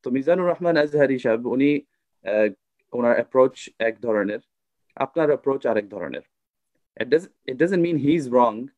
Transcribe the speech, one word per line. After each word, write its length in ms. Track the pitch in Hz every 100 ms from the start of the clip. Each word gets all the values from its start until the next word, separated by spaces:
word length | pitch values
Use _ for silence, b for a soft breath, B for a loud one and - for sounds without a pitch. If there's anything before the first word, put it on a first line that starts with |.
তো 80 | -
মিজানুর 380 | 127 135 180 175
রহমান 280 | 170 175 160
আজহারি 420 | 147 147 135 135
সাহেব, 280 | 123 113 120
উনি, 300 | 123 143 147 - _ _ _
আহ, 300 | 95 107 107 98 _ _ _
ওনার 220 | 120 120
approach 560 | 117 120 131 131 - - _
এক 220 | 113 110
ধরনের, 380 | 120 107 101 107 _ _ _ _ _ -
আপনার 320 | 135 - 151
approach 400 | 147 - 135 123
আরেক 220 | 110 104
ধরনের। 320 | 101 82 62 - _ _ _ _ _ _ -
It 100 | 120
does, 120 | 151 185 _ -
it 60 |
doesn't 320 | 127 165 190 170
mean 120 | 160
he's 260 | 139 165
wrong 440 | 131 123 120 107 135